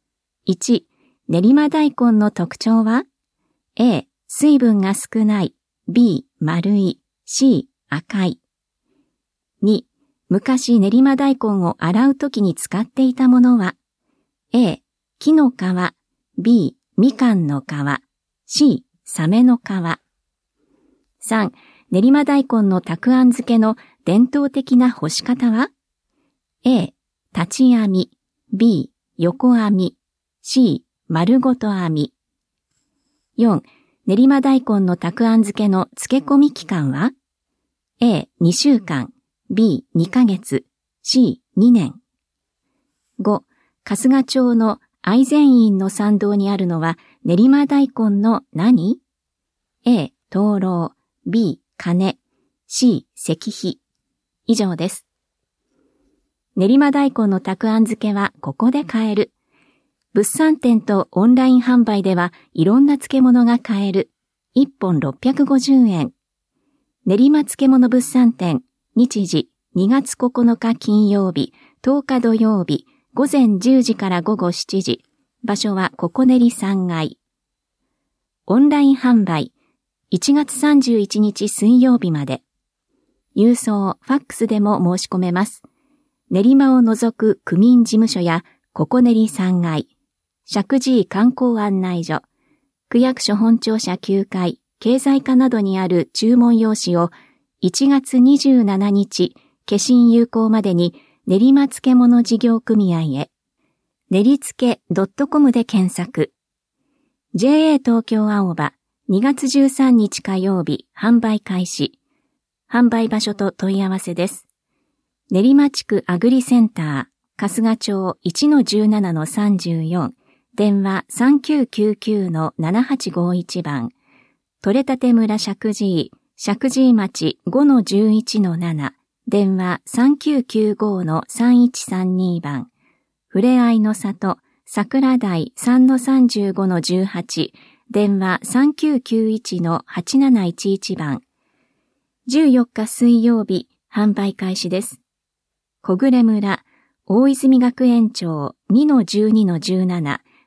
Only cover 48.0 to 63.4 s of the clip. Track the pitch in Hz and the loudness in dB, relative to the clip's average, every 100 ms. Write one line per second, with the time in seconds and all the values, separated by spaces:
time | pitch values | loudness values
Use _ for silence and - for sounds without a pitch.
48 | 220 202 220 226 - 156 214 233 180 349 | -2 0 0 -2 -4 -2 2 2 0 -4
49 | _ _ _ _ _ _ _ _ 240 226 | _ _ _ _ _ _ _ _ 0 0
50 | 135 _ _ 185 208 202 185 175 - _ | -2 _ _ -2 -2 -2 -2 -4 -6 _
51 | _ _ - 226 190 - _ - 175 180 | _ _ -6 -2 -2 -4 _ -10 -4 -2
52 | 190 - _ _ _ _ - - 247 175 | -2 -6 _ _ _ _ -14 -2 0 0
53 | - - - 160 220 - 180 - _ _ | -6 -10 -8 -6 -8 -10 -10 -12 _ _
54 | _ _ _ _ - 220 196 170 180 - | _ _ _ _ -4 -2 -2 -4 -8 -10
55 | _ _ _ _ _ _ _ _ _ _ | _ _ _ _ _ _ _ _ _ _
56 | _ _ _ _ _ - 196 269 285 285 | _ _ _ _ _ -2 0 2 2 0
57 | 277 247 208 190 - 190 220 220 220 214 | -2 -2 -2 -2 -4 -4 -2 0 0 -2
58 | 208 202 202 _ - - 226 285 220 226 | -4 -4 -6 _ -10 -4 -2 -2 -4 -4
59 | 220 208 - _ _ _ _ _ _ _ | -2 -4 -6 _ _ _ _ _ _ _
60 | _ 196 208 - 311 311 247 220 220 196 | _ -4 -2 0 0 0 0 0 0 -4
61 | - 180 226 254 262 254 247 247 226 202 | -2 0 2 4 4 2 2 2 2 0
62 | 190 175 175 - _ - 170 247 285 285 | -2 -2 -4 -8 _ -2 2 4 4 0
63 | - 269 254 247 | -2 2 4 4